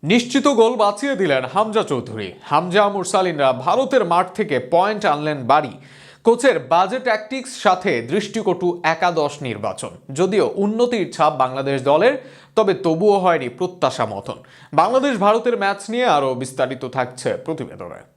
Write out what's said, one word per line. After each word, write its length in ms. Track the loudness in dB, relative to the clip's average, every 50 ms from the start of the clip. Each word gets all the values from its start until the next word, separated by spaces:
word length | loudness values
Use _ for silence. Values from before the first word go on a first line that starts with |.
নিশ্চিত 440 | 0 2 0 0 0 0 -2 0 4 6
গোল 240 | 8 8 8 6 4
বাঁচিয়ে 380 | 2 2 2 2 -2 -4 -4 -2
দিলেন 260 | 0 2 2 2 0 0
হামজা 380 | -2 -2 -2 -2 0 0 -2
চৌধুরী। 460 | 0 0 -2 -4 -4 -6 -10 -8 -10 -10 -12 -14
হামজা 420 | -6 0 0 0 0 2 2 2 2 2
মুরসালিনরা 640 | 0 -4 -6 0 0 0 0 0 0 2 2 2
ভারতের 500 | 2 0 0 0 0 0 0 0 0 0 2
মাঠ 220 | 2 2 0 0 0 -4
থেকে 220 | -6 -4 -2 -2 -4 -2 0
পয়েন্ট 320 | 2 2 2 2 -2 -2 0
আনলেন 320 | 0 0 0 -2 -4 -4 -6 0
বাড়ি। 280 | 2 2 2 2 -2 -10 -16 -20 -20 -20 -20 -20 -20 -20 _ _
কোচের 320 | 0 0 4 4 4 4 4 2 0
বাজে 260 | 2 2 2 2 -2 -4
ট্যাকটিক্স, 520 | -2 -2 -2 -2 -4 -8 -10 -10 -10 -10 -14 0 2
সাথে 280 | 2 2 2 0 -2 -2 -2
দৃষ্টিকটু 680 | -2 -2 -2 -2 -4 -2 -6 -4 -2 -2 -2 0 0 -2 -2 0 -2
একাদশ 480 | -2 0 2 0 0 0 0 -2 -2 -4 -8
নির্বাচন। 500 | -8 -8 -8 -6 -6 -8 -6 -8 -10 -12 -12 -16 _ -12 -2
যদিও 320 | -2 0 2 2 2 0 0 0
উন্নতির 560 | -2 -2 -2 0 0 0 0 0 -2 -4 -4
ছাপ 200 | -2 0 0 0 2 0
বাংলাদেশ 360 | -2 -2 -2 -4 -2 -2 -2 0
দলের, 320 | 2 2 4 4 4 2 2 0 -8 -16 -20 -20 -20 _ _
তবে 160 | 0 2 2 0
তবুও 420 | 0 0 0 0 2 4 4 4 4
হয়নি 300 | 4 2 2 2 -2 -6
প্রত্যাশা 580 | -6 -6 -6 -6 -4 -2 -2 -2 0 -2 -4
মতন। 320 | -4 -4 -10 -8 -10 -12 -12 -14 -20 -20 -20 -20 -2 0
বাংলাদেশ 400 | 2 2 4 2 2 0 0 0 2
ভারতের 380 | 2 2 2 2 0 -2 -2
ম্যাচ 240 | 0 -2 -2 -2 -4 -8 -8
নিয়ে 180 | -4 -2 2
আরও 240 | 2 2 2 2 0 -2
বিস্তারিত 480 | -4 -6 -10 -2 -4 -2 -2 -2 -8 -10
থাকছে 440 | -8 -4 -4 -4 -4 -6 -6 -4 -4 -4 -4 -6
প্রতিবেদনে। 560 | -8 -8 -8 -10 -12 -12 -16 -16 -16 -16 -18 -20 _ _